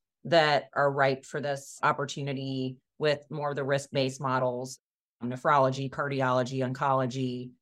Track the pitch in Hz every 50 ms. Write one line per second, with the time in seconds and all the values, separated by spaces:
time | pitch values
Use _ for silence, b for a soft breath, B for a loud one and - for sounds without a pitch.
0 | _ _ _ _ - 117 160 165 156 151 147 135 - - - - 139 143 139 143
1 | 139 135 135 131 - - - 151 147 143 143 139 - - - - - 147 147 147
2 | 143 139 - 151 139 139 135 131 135 135 135 131 131 131 131 - _ _ _ -
3 | 147 151 143 - - - - 147 143 147 143 139 139 131 143 135 139 - - 143
4 | 135 131 131 - - 131 127 131 131 127 123 123 127 131 - - _ _ _ _
5 | _ _ _ _ - 120 127 127 - 165 151 143 131 131 131 131 135 131 - -
6 | 147 143 139 135 131 127 127 127 127 123 135 131 131 123 131 - 151 139 135 131
7 | 131 127 120 135 131 127 123 123 123 - - _